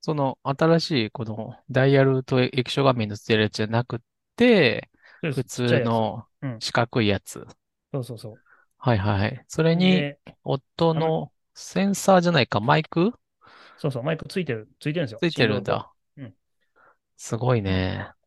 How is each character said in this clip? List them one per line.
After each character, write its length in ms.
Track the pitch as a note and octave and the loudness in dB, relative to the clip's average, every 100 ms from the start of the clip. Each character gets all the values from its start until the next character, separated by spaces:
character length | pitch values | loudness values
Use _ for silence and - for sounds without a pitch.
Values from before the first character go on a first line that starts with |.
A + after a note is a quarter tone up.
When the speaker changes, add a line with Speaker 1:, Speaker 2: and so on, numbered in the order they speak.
Speaker 1:
そ 140 | - | -4
の、 240 | D3+ C3+ B2 | -2 -2 -4
新 380 | - C#3 D#3+ E3 | -6 0 4 4
し 260 | - D3 G#2+ | 2 -2 -2
い 40 | |
こ 140 | - | -4
の 320 | A2+ A2 A2 A#2 _ | -10 -8 -10 -14 _
ダ 160 | C3 C3+ | 2 4
イ 60 | |
ヤ 120 | C#3 | 6
ル 180 | C3+ C3 | 4 2
と 180 | B2+ C3 | 0 0
液 300 | B2+ - A#2+ | 0 0 -4
晶 140 | - | 2
画 100 | C#3 | 2
面 140 | B2 G#2+ | 2 -2
の 80 | G#2 | -6
つ 80 | |
い 20 | - | 0
て 100 | A2 | 2
る 60 | |
や 80 | G#2+ | 2
つ 60 | - | 0
じ 60 | |
ゃ 20 | G#2+ | -2
な 180 | A#2 | -2
く 160 | A#2+ A#2+ _ _ _ - | -2 -8 _ _ _ 2
て、 520 | A#3+ A3 C3+ G#2 - _ _ - | 4 6 4 2 -6 _ _ -8
Speaker 2:
そ 60 | E3+ | -6
う 20 | |
で 20 | |
す。 80 | C3+ | -4
Speaker 1:
普 40 | |
通 180 | B2+ - | -6 -4
の 60 | B2 | 0
Speaker 2:
ち 0 | |
っ 0 | |
ち 60 | |
ゃ 40 | A#2+ | 2
い 20 | |
や 40 | |
つ。 60 | A#2 A#2 A2 A#2 - _ | 2 0 0 -4 -14 _
う 40 | C3+ | -10
ん。 140 | A2+ | -8
Speaker 1:
四 120 | - | -4
角 280 | - A#2 C3+ | 0 0 0
い 80 | G#2+ | 0
や 120 | F#2+ | 0
つ。 260 | - - - - _ _ _ | -4 -16 -16 -20 _ _ _
Speaker 2:
そ 60 | C#3+ | -8
う 60 | |
そ 100 | A#2+ | -8
う 40 | A2+ | -12
そ 120 | A2+ | -16
う。 100 | A2 _ _ _ _ | -20 _ _ _ _
Speaker 1:
は 160 | - | 0
い 40 | A2+ | 2
は 280 | G2 G2+ G2 | 2 0 -2
い。 180 | B2+ _ | -4 _
そ 140 | - | -2
れ 140 | D#3+ E3 | 2 4
に、 200 | F#3 F#3 | 4 2
Speaker 2:
で、 240 | C#3+ C#3+ - - | 0 -8 -20 -16
Speaker 1:
音 500 | - C#3 _ - E3 | -6 -6 _ -2 0
の 380 | D#3+ D#3+ D#3+ D3+ _ _ | 0 -2 -2 -6 _ _
セ 300 | - - - | -20 -8 -2
ン 100 | G3 | -2
サ 220 | G3 - F#3+ | 0 4 4
ー 40 | |
じ 80 | F3 | 4
ゃ 40 | |
な 80 | E3 | 2
い 60 | A#2 | 2
か、 120 | G2+ | 0
Speaker 2:
あ 20 | |
の、 60 | A2 | 2
Speaker 1:
マ 120 | D3+ | 0
イ 60 | |
ク？ 280 | D#3 - F3+ A#3+ _ _ _ - - - | 0 0 0 -2 _ _ _ -20 -20 -8
Speaker 2:
そ 120 | D#3 | -6
う 20 | |
そ 100 | B2 | -4
う、 20 | |
マ 100 | C3 | -4
イ 40 | D#3+ | -6
ク 100 | - | -6
つ 100 | G3 | -6
い 60 | |
て 80 | E3+ | -4
る、 160 | A#2 G#2+ _ | -6 -8 _
つ 100 | - | -6
い 40 | |
て 80 | D3+ | -4
る 60 | C#3+ | -4
ん 0 | |
で 20 | |
す 40 | |
よ。 60 | G#2+ | -2
Speaker 1:
つ 60 | F3 | -4
い 60 | |
て 140 | D#3 A#2 | 2 0
る 140 | G#2 | 2
ん 40 | |
だ。 300 | G2+ G#2+ - _ _ - | -2 -4 -6 _ _ -20
Speaker 2:
振 60 | |
動 40 | C3 | -20
と。 40 | |
う 20 | |
ん。 20 | - _ _ _ _ _ _ _ _ | -20 _ _ _ _ _ _ _ _
Speaker 1:
す 200 | - A#2 | -8 -4
ご 200 | B2 B2 | 0 0
い 60 | |
ね。 480 | G2 F#2+ F#2 F#2+ G2 - | 2 0 0 -4 -10 -16